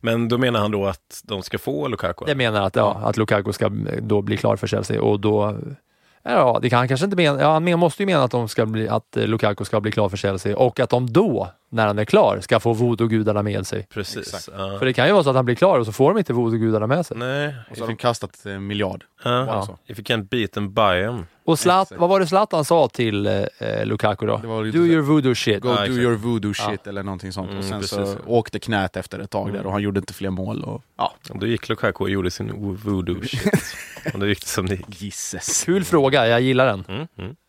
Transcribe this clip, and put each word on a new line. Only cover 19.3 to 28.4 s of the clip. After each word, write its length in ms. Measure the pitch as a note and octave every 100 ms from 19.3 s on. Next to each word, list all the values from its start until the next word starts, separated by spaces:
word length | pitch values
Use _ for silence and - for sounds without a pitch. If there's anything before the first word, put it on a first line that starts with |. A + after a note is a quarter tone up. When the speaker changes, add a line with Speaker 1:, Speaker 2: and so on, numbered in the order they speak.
| B2 C3
Speaker 3:
Alltså. 280 | G#2+ G2+ F2+ _
Speaker 1:
If 120 | G#2+
you 60 |
can't 240 | G#2 A#2 G2
beat 240 | B2+ G#2
them, 200 | - G2+
buy 280 | G#2 G#2 F2+
them. 220 | G2+ A#2+ E2 _
Speaker 2:
Och 140 | - D#3+
Zlat-, 240 | F3+ F#3
Speaker 3:
Exakt. 180 | F#3+ -
Speaker 2:
vad 80 | F3
var 100 | G3
det 60 | F3+
Zlatan 380 | F#3+ G#3 E3+
sa 240 | D3 E3+ C3+
till, 380 | - A#2 G#2 G2+
eh, 60 | G2 G2+ -
eh, 260 | A2 - G#2+
Lukaku 400 | G#2+ G#2+ G2 G#2+
då? 100 | A2
Speaker 3:
Det 100 | A2+
var 180 | A2
ju 60 | A2
Speaker 2:
"Do 60 | D3+
Speaker 3:
så 60 |
Speaker 2:
your 180 | E3+ E3
voodoo 320 | C#3+ D3+ C3
shit." 260 | A#2+ - G2+
Speaker 3:
Go 60 | A#2+
Speaker 1:
Ja, 60 |
Speaker 3:
do 80 | A2
Speaker 1:
exakt. 160 | G2+ B2+
Speaker 3:
your 160 | A#2+ A#2
voodoo 360 | A2+ A#2 G#2 G2+
Speaker 2:
Ja. 100 | G#2+
Speaker 3:
shit 160 | G#2 -
eller 160 | G2+
någonting 300 | G2 F#2+ F#2+
sånt. 140 | F#2+ F#2
Speaker 1:
Mm, 100 | G2
Speaker 3:
Och 60 |
sen 160 | G2 G#2
Speaker 1:
precis. 160 | G2 G2+
Speaker 3:
så 200 | G2+ G2 -
åkte 320 | A#2